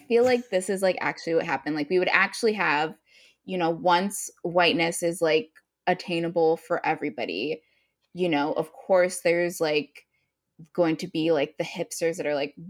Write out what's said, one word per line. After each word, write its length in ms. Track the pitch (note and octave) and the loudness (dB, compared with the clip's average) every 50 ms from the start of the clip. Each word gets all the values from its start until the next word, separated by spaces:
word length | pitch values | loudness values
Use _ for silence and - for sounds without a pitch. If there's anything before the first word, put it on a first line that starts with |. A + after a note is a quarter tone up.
| - - | -2 0
feel 160 | A3+ A#3 A#3+ | 2 4 4
like 240 | B3+ B3+ B3 A#3+ - | 4 4 2 0 -2
this 200 | - F#3 F#3 - | -2 -2 -2 -2
is, 140 | G3+ F#3 G3 | -2 0 0
like, 140 | F#3+ F3+ - | 0 0 0
actually 340 | - C#3+ D3 - - E3 E3 | -2 -4 -6 -4 -4 -2 0
what 80 | E3 - | 0 0
happened. 320 | E3+ D3 C3+ - D3 D3+ | 0 -2 -4 -2 -4 -4
Like, 140 | D#3 D3 - | -4 -2 0
we 100 | F#3+ F3+ | 0 0
would 80 | F3+ - | 2 4
actually 460 | - F3 F#3+ G3 - - - A3+ G#3+ | 4 4 2 2 0 0 0 0 0
have, 420 | G3+ F3+ D#3+ D3 D3 D#3 D#3+ - - _ _ _ - - _ _ _ _ | 2 0 2 2 2 0 -2 -4 -10 _ _ _ -20 -20 _ _ _ _
you 140 | - F#3 F3+ | -8 -4 -2
know, 120 | E3+ E3 | 0 0
once 580 | E3+ E3 E3 F3 F3 F3 F#3+ G3+ G3+ - - - - _ - | -2 0 2 2 2 4 2 -2 -4 -8 -10 -12 -12 _ -8
whiteness 640 | F3 E3 F3+ F3 F3 - E3 E3 E3+ E3+ - F3 | -2 2 4 4 4 4 2 0 0 -2 -2 -2
is, 180 | E3+ E3+ F#3 E3+ | -2 0 0 2
like, 280 | D#3+ D#3 D#3+ D#3 - _ - _ _ _ _ _ | 2 2 2 0 -2 _ -20 _ _ _ _ _
attainable 720 | - F3+ F3 - - F3 E3 E3 E3+ F3 F3 E3 D#3+ E3 | -2 -2 -2 -2 -4 -4 -4 -4 -2 0 2 2 2 2
for 280 | E3 - - F3 - - | 0 -2 -4 -4 -2 0
everybody, 800 | D3+ D#3 D3+ - D3 A2 B2 A2+ - E2 F2+ A2 D3 D#3 - - _ _ _ _ _ _ _ _ _ - | -2 -2 -2 -4 -6 -6 -6 -6 -6 -4 -4 -4 -6 -6 -8 -10 _ _ _ _ _ _ _ _ _ -6
you 160 | F3 F3+ F3 | -4 -2 0
know, 240 | D#3+ C#3+ C#3+ D3+ - | 0 0 0 0 -2
of 180 | - D#3+ - - | -2 -4 -6 -10
course 480 | - - - G3 F3+ F3+ F3+ F3+ - | -14 -2 2 4 4 4 2 0 0
there's, 400 | - F3 E3+ F3 F3 F3 F3+ - | 0 2 2 2 2 0 -2 -2
like, 440 | E3 D3+ D3+ D3+ C#3+ - _ - - _ _ _ _ _ _ _ _ _ _ - E3 - - | -2 0 2 0 0 -2 _ -20 -20 _ _ _ _ _ _ _ _ _ _ -20 -20 -8 -2
going 240 | - F3 D#3+ D#3+ | 0 2 2 2
to 120 | D3 - E3+ | -2 -4 -6
be, 220 | - E3+ D#3 E3 E3 | -4 -2 0 2 2
like, 240 | D3 C#3 D3+ - - | 2 0 -2 -4 -6
the 60 | E3+ | -8
hipsters 520 | E3 - F3+ E3+ - - - E3+ E3 E3 | -8 -6 -8 -8 -8 -6 -4 -2 -2 -2
that 100 | F3+ D3+ | -2 -4
are 80 | D3 D3 | -2 -2
like, 200 | C#3+ C#3+ C#3+ - - E3+ F3+ | -2 -4 -6 -8 -12 -14 -8